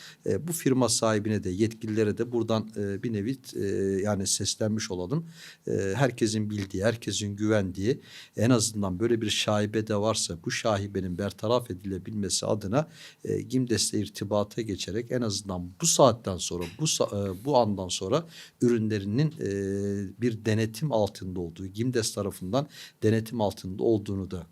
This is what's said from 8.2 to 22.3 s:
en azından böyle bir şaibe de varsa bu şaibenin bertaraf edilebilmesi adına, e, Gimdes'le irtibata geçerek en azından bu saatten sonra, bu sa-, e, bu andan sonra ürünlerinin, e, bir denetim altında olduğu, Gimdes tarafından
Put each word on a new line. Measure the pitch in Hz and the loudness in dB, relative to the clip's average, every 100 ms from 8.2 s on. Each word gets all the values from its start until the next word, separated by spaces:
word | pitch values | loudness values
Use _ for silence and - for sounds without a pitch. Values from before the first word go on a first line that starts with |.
| - - | -10 2
en | 113 | 4
azından | 123 107 104 98 90 | 6 4 0 -2 0
böyle | 117 117 | 2 2
bir | 107 | 0
şaibe | - - 104 104 110 110 | 0 2 2 2 0 0
de | 104 | 0
varsa | 110 110 - 85 123 | 0 0 -2 -4 -4
bu | |
şaibenin | - 117 98 101 101 92 87 | 0 2 2 0 -4 -4 -2
bertaraf | 101 - 110 123 120 | -4 -2 0 0 0
edilebilmesi | 92 98 92 98 110 95 - 104 | -8 -6 -6 -6 -4 -2 -2 0
adına, | 107 98 127 160 - - - | -2 2 0 0 -8 -20 -12
e, | - 98 | -4 -2
Gimdes'le | 107 127 120 107 - | 0 0 2 0 0
irtibata | 107 101 - 104 107 101 - | 0 -4 -6 0 0 0 -4
geçerek | 110 92 - 104 120 | -4 -4 -4 -4 -2
en | 123 | -2
azından | 117 95 101 90 90 - | 0 -4 -4 -6 -6 -2
bu | 165 | 2
saatten | - 135 110 104 90 | 8 8 8 -2 -4
sonra, | - 87 85 101 | -4 -4 -6 -2
bu | |
sa-, | 156 - 117 101 101 | 0 2 0 0 -2
e, | 92 135 | -4 2
bu | 135 | 4
andan | 107 95 92 | 4 0 -4
sonra | - 95 143 165 - - - | -4 0 0 0 -14 -14 2
ürünlerinin, | 120 117 107 107 98 113 156 - | 4 4 2 0 0 2 0 0
e, | 107 98 98 98 101 101 98 - | -2 0 0 0 0 -2 -4 -2
bir | 120 110 110 | -2 0 0
denetim | 107 110 - 151 | 2 0 -2 0
altında | 117 98 - 95 92 | 2 2 -2 -8 -6
olduğu, | 85 82 95 | -6 -8 -10
Gimdes | 101 127 120 110 | -4 0 0 0
tarafından | - 101 | -2 -4